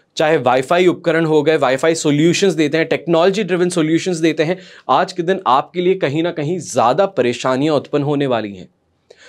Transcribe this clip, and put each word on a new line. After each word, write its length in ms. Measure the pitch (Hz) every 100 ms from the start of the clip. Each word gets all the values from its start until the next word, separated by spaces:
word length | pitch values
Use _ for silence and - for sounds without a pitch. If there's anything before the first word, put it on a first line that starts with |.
| _ -
चाहे 200 | 156 160
वाईफाई 500 | 139 127 135 175 185
उपकरण 380 | - 170 160 160
हो 160 | 156
गए, 120 | 147 156
वाईफाई 380 | 135 135 165 165
सॉल्यूशंस 580 | 156 147 165 170 196
देते 240 | 160 151 156
हैं, 100 | 160
टेक्नोलॉजी 560 | 139 - 165 180 196
ड्रिवन 260 | 190 180 180
सॉल्यूशंस 480 | 175 156 160 185 170
देते 260 | 160 156
हैं, 140 | 156 180 - - -
आज 240 | 131 139
के 100 | -
दिन 160 | 165 190 113
आपके 340 | 127 143 175
लिए 140 | 175 185
कहीं 280 | 165 147
ना 80 | 170
कहीं 260 | 160 147 180
ज़्यादा 460 | - 117 117 143 196
परेशानियां 680 | 190 123 123 135 127 151 147
उत्पन्न 280 | - 147
होने 240 | 143 147 139
वाली 280 | 120 107 95
हैं। 120 | 85 _ _ _ _ _